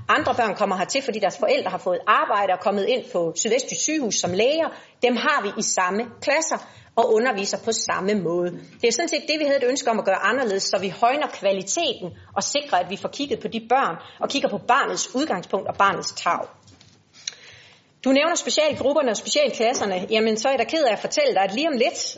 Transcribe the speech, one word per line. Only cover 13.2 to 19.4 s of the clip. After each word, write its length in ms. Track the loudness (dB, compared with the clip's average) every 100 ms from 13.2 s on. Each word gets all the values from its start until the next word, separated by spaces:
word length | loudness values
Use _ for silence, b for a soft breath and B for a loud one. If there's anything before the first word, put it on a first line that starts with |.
| -4 -4
på 80 | -4
de 140 | -8 0
børn 260 | 0 0 -4 B B
og 100 | -4
kigger 200 | -2 -2
på 80 | -2
barnets 580 | 2 2 2 -4 -4 -2
udgangspunkt 520 | -2 -2 -4 -4 -4
og 80 | 2
barnets 360 | 2 2 -6
tarv. 360 | -4 -2 -2 -4 -12 -20 -20 -20 _ _ B B B B B B B B _ 2
Du 60 |
nævner 240 | 4 2 0
specialgrupperne 760 | 0 0 2 0 0 2 2
og 60 | 0
specialklasserne. 880 | 0 2